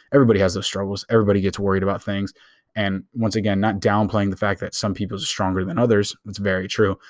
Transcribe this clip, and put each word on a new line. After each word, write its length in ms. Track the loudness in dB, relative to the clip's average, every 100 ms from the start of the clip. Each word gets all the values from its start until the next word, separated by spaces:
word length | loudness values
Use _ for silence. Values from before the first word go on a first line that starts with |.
| _
Everybody 260 | 4 6 4
has 140 | 2
those 120 | 0 -4
struggles. 400 | -4 -4 -6 0
Everybody 320 | 2 4 2
gets 180 | 2 0
worried 240 | 0 0
about 180 | 0 -4
things. 320 | -4 -4 -6 -10 _ _ _ -4
And 280 | -2 -2 -6
once 220 | -4 -2 0
again, 240 | 0 2
not 200 | 0 2
downplaying 500 | 2 2 2 0 0
the 80 | 0
fact 220 | -2 -2
that 140 | -6 -4
some 180 | -4
people 240 | -4 -6 -6
are 40 |
stronger 440 | -6 -2 -2 -2 -2
than 120 | 0
others. 360 | 2 2 0 -6 -12
That's 120 | -6
very 300 | -2 -2 -2
true. 300 | 0 0 0